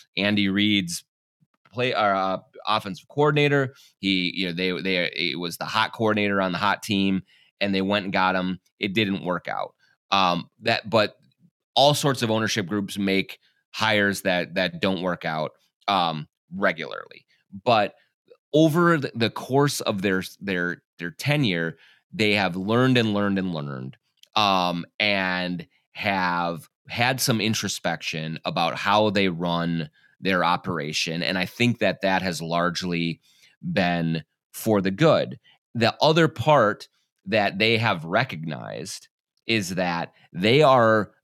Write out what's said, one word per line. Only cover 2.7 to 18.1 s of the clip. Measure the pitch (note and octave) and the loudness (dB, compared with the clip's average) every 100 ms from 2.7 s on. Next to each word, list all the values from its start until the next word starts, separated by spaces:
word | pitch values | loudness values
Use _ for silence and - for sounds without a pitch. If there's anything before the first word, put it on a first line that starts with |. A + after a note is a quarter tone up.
| G#2+ G2+ F2 - | -2 -2 -12 -8
coordinator. | C#3+ D3+ D3 D3 C#3+ C3 - - - | 0 2 4 4 2 0 -6 -20 -4
He, | G2 F#2 F2 F2 | 0 0 0 -2
you | F#2 | -4
know, | |
they, | E2+ F#2 E2 | -2 -2 -2
they, | F#2+ F#2 E2+ - E2+ | -2 0 -2 -2 -4
it | D2+ | -4
was | F2 - | -6 -8
the | - | -4
hot | A2 G#2+ | -2 -2
coordinator | - A2 G#2+ G#2 G2 | 0 0 2 0 0
on | F#2 | -2
the | F2 | 0
hot | G2+ F#2+ | -2 -2
team, | - G2 G2 F#2+ - _ _ - | -2 0 2 0 -4 _ _ -6
and | G2+ | -2
they | F#2+ | -2
went | F#2+ G#2 F#2+ | 0 -2 -2
and | |
got | F#2+ F#2 F#2 | 0 0 0
him. | F#2 F#2 _ - | -4 -6 _ -8
It | G#2 | -4
didn't | F#2+ G2+ F#2+ | 0 0 -2
work | F2 F2 - | -4 -6 -6
out. | G1+ - _ _ _ - | -8 -8 _ _ _ -2
Um, | G2 F#2 F2 - _ | 2 2 0 -6 _
that, | A2+ A2+ G#2 | -2 -2 0
but | A2+ G#2+ - _ _ _ _ _ B2 | 2 2 -2 _ _ _ _ _ 4
all | C#3+ | 4
sorts | C#3+ D3 B2 | 4 0 0
of | A#2 | 0
ownership | A2 G#2+ A2 E2+ | 0 0 -2 -2
groups | G#2 G2+ G2+ | -4 -4 -2
make | G2 F#2+ F2+ - _ _ _ | 0 0 0 -8 _ _ _
hires | - A2 G#2+ G2+ F#2 | -2 2 2 2 0
that, | F#2+ F2+ D#2+ F2+ | -2 -2 -2 -2
that | F2+ E2+ | -4 -2
don't | G2 F2+ | -2 -2
work | F#2 F2 E2 | -4 -4 -4
out, | D#2+ D2+ _ _ _ - | -4 -6 _ _ _ 0
um, | G2 E2+ D#2 D2+ _ - F#2 | 0 0 -2 -10 _ -14 -2
regularly. | G2 E2 C2+ G1+ - - _ _ _ G2 | -2 -2 -8 -12 -16 -20 _ _ _ -6
But | B2 A2 G2+ - _ | 2 2 2 -4 _